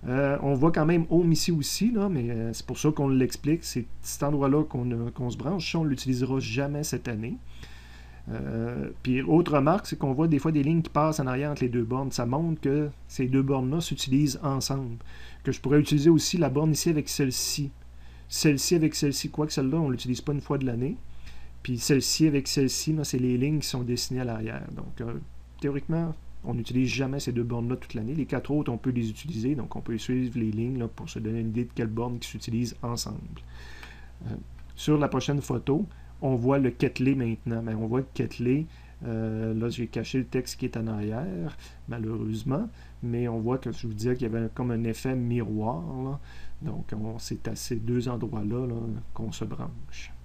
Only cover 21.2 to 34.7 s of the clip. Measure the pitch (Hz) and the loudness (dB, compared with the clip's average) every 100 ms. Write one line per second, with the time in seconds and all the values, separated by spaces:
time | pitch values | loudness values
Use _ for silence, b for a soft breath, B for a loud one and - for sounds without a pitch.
21.2 | B B B - - 123 - 143 - - | B B B -10 -4 -2 4 4 4 4
22.2 | 156 143 131 - 135 - - 156 143 123 | 6 6 2 2 2 2 0 0 0 2
23.2 | 127 123 139 151 - 135 123 120 - 127 | 2 4 4 2 0 -2 0 0 0 -2
24.2 | 123 113 110 - - - - - 117 127 | -2 -2 -4 -4 -8 -8 -8 -6 -6 -6
25.2 | - - - - 143 139 - 165 165 156 | -8 -14 -16 -4 -2 -2 0 0 0 -4
26.2 | - - - 120 113 123 127 117 135 139 | -8 -10 -4 -4 0 2 2 2 -2 -2
27.2 | 135 120 117 120 120 127 - 117 107 156 | -2 0 0 0 -2 -2 -4 -6 -4 -2
28.2 | 127 131 - 147 143 117 131 123 113 107 | 0 -2 0 0 0 -2 0 0 0 -4
29.2 | 147 110 117 147 - - - 113 - 127 | -6 -2 0 0 -2 -6 -4 -4 0 0
30.2 | 127 117 110 107 117 131 117 - - - | 0 0 0 0 -2 -2 -4 -6 -10 -6
31.2 | 110 113 113 110 120 - 117 110 120 120 | -4 -2 -2 -2 -4 -2 -2 -2 -2 -4
32.2 | - 113 - 117 120 - 120 117 - 107 | -8 -10 -4 -2 -2 -4 -4 -4 -4 -6
33.2 | - - - B B B B B B - | -10 -12 -14 B B B B B B -12
34.2 | 113 - - - - | -8 -8 -10 -14 -14